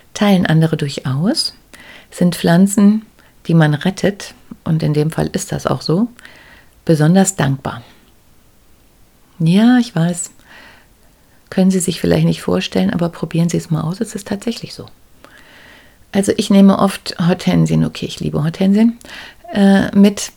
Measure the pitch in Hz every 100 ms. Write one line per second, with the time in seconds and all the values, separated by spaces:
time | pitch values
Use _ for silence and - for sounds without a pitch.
0 | _ - 208 185 - 160 160 156 143 -
1 | 135 135 185 320 - - _ - - -
2 | - - 175 - 180 170 196 208 202 214
3 | - _ _ _ - 165 151 147 185 185
4 | 180 202 - - - - - 160 160 147
5 | 156 156 156 - - - - - - 165
6 | 233 - - - - - _ _ - 156
7 | 151 190 190 - 139 135 - - - _
8 | _ _ _ _ _ _ _ _ _ _
9 | _ _ _ - 165 190 226 247 233 165
10 | 170 175 - - - - - - _ _
11 | _ _ _ _ _ - 190 185 180 165
12 | 175 170 165 165 - 180 - 190 185 175
13 | 170 - 165 165 170 165 - 156 160 185
14 | 220 196 - 202 233 - - - - -
15 | _ _ - - - - - - _ _
16 | _ 196 196 - - 196 196 - 190 -
17 | - - 170 185 - 175 160 160 156 -
18 | 165 - - 151 151 - 190 202 233 233
19 | - - - - - 208 196 196 - 196
20 | 208 202 -